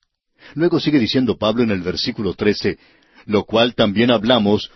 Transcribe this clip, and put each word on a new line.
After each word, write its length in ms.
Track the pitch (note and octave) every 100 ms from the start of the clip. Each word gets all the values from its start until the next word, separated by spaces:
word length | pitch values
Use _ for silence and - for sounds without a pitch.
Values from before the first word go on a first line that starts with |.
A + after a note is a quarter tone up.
| _ _ _ _ -
Luego 260 | C#3+ E3+ E3
sigue 200 | D#3 D3
diciendo 380 | G#2+ C3 B2 F#2+
Pablo 260 | G#2+ A2
en 80 | A#2
el 100 | F#2+
versículo 540 | F2 E2+ - A#2 G2+ E2
trece, 420 | G#2 G2 G#2 E2+ _ _ _ _ -
"Lo 200 | G2+ -
cual 280 | A2 A#2+
también 380 | - A2 G2 A#2+
hablamos, 580 | A#2 A2 B2 G2+ G#2 -